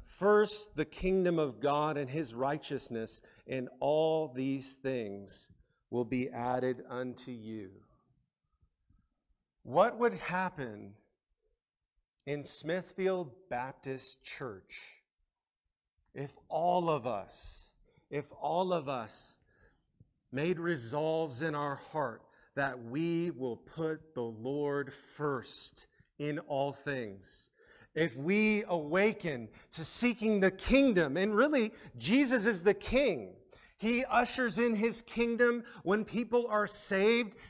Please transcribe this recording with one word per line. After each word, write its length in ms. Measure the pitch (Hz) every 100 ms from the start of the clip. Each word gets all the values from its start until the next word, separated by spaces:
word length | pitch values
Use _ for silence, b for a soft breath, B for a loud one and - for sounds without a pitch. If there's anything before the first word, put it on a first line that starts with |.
| -
first 720 | - 196 208 208 - - 151
the 100 | 156
kingdom 520 | - 185 190 175 165
of 220 | 143 107
God 380 | 139 147 151 147
and 120 | 131
his 240 | 156 131
righteousness, 880 | 117 139 147 - 135 - 113 110 - B B -
and 240 | 131 123 -
all 500 | 139 156 160 160 151
these 460 | 123 135 135 127 -
things 760 | 131 127 104 98 98 - - - _ _ _
will 160 | 120 113
be 240 | 127 127
added 560 | 120 123 127 127 120 -
unto 440 | 123 127 113 131
you." 520 | 120 107 110 95 98 _ _ _ _ _ _ _ _ _ _ _ _ _ _ _ _ _ _
What 340 | - 147 226 233
would 160 | 240
happen 840 | 190 - 185 185 151 120 104 101 104 _ _ _ _ _ _ _ _ _ _ _ _ 139
in 180 | 147
Smithfield 1080 | 139 - 151 180 185 - 190 185 151 - -
Baptist 720 | 120 131 - 135 131 - -
Church 800 | - - 131 95 - - - - _ _ _ _ _ _ _ _ _ _ _
if 220 | - 143 - -
all 420 | 160 175 180 170
of 160 | 147 120
us, 720 | 101 - - - - - _ b b -
if 220 | 143 - -
all 320 | 147 170 185
of 160 | 175 139
us 500 | 127 110 - - - b b b b _ _ _ _ _
made 280 | 127 165 165
resolves 840 | 170 156 113 147 156 160 160 120
in 120 | 160
our 220 | 147 147 135
heart 500 | - 156 131 110 - b b 139
that 260 | 135 127 117
we 460 | 143 170 170 170
will 260 | 127 127 110
put 560 | - 160 160 156 -
the 100 | 127
Lord 720 | 117 110 123 147 143 143 135 - - -
first 720 | 147 127 - - - - - b b -
in 220 | 147 147
all 320 | 147 139 139
things, 800 | 139 143 131 107 95 - - - B B B B
if 220 | 156 165 131
we 480 | 156 208 214 208 208
awaken 840 | 170 147 180 214 220 170 127 107 B B
to 120 | 160
seeking 560 | 151 - 240 - 220 208
the 120 | 190
kingdom, 640 | 190 - 269 269 180 147 160
and 180 | 208 208
really, 380 | 294 285 214 B B 117
Jesus 480 | 131 262 262 254 214
is 180 | 185
the 100 | 190
king. 600 | 196 - 247 269 139 92 92 - B B -
He 280 | 220 240 262
ushers 520 | 220 240 - 240 175
in 160 | 240
his 280 | 214 233 -
kingdom. 640 | - 226 233 226 240 240 B 196
When 220 | 170 214 -
people 420 | 214 233 240 233
are 180 | 208 202
saved, 720 | - - 190 208 233 208 -